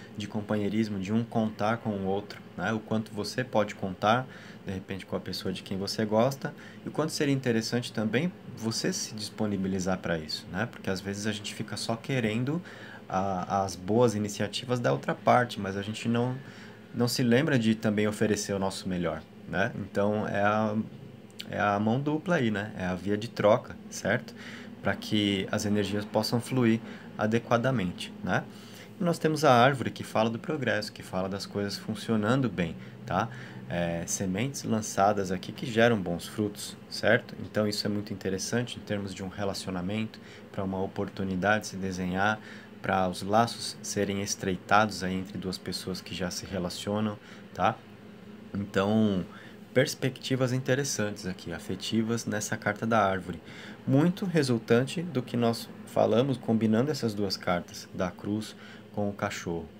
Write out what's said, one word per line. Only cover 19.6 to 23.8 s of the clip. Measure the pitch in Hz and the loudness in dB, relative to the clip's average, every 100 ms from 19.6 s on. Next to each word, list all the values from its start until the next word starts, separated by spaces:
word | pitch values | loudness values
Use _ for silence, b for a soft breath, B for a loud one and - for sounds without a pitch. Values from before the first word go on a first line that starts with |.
| 110 - | 0 0
Então, | 95 - 101 107 101 | -4 0 2 2 0
é | 101 | 2
a, | 101 107 110 110 - - - - - - - | 4 4 2 0 -4 -8 -16 -18 -18 -14 -8
é | 98 | 0
a | 101 101 | 2 4
mão | 107 120 | 2 2
dupla | 143 151 185 170 | 2 -2 0 2
aí, | 117 | 2
né? | 101 107 104 | 0 -4 -4
É | 92 | -4
a | |
via | 90 90 104 | -2 0 -2
de | 113 | -2
troca, | - 101 110 - - | 4 6 6 2 -14